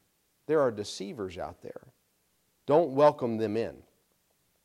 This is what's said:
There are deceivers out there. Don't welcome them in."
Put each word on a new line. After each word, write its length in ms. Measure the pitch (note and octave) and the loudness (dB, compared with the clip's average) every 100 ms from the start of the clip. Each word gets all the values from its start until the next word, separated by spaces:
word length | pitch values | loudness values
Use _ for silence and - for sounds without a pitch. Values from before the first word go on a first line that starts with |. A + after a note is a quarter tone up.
| _ _ _ _ - | _ _ _ _ -2
There 160 | D#3 | 2
are 80 | C3+ | 2
deceivers 680 | G#2 G#2 - F#3+ D3 F#2+ F2 | -2 -8 -10 -10 -8 -10 -8
out 240 | D2 - | -12 -12
there. 260 | - - - _ _ _ _ _ _ _ - | -16 -18 -20 _ _ _ _ _ _ _ 2
Don't 240 | D3 E3 | 2 4
welcome 460 | C3 D3 D3 B2 A2 | 4 4 4 -2 -2
them 200 | A2 A2 | -2 -2
in." 260 | G2+ C2 - _ _ _ _ _ _ _ | -4 -8 -20 _ _ _ _ _ _ _